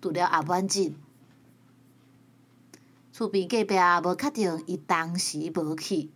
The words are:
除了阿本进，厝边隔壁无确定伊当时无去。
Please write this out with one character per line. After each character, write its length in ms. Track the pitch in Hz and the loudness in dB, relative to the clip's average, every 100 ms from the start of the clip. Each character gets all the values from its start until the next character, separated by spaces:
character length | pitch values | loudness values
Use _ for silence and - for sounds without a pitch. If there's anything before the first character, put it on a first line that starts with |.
除 100 | 196 | -2
了 120 | 160 175 | 0 0
阿 160 | 165 | 0
本 240 | 151 175 190 | 0 0 0
进， 280 | 196 175 147 - _ - - _ _ _ _ _ _ _ _ _ _ _ _ _ - _ _ _ | 0 0 -2 -18 _ -20 -20 _ _ _ _ _ _ _ _ _ _ _ _ _ -20 _ _ _
厝 160 | - 220 | -6 -2
边 200 | 196 175 | 0 0
隔 160 | 226 | 0
壁 120 | 208 190 180 175 | 2 4 6 6
无 100 | 170 | 2
确 160 | 185 285 | 0 -2
定 340 | 285 196 160 160 | 0 0 0 -6
伊 100 | 180 | -10
当 400 | - 170 165 170 | -2 0 0 -4
时 340 | 180 151 160 170 | -4 -4 -4 -4
无 200 | 156 156 | -4 -4
去。 360 | - 180 151 | -4 -4 -4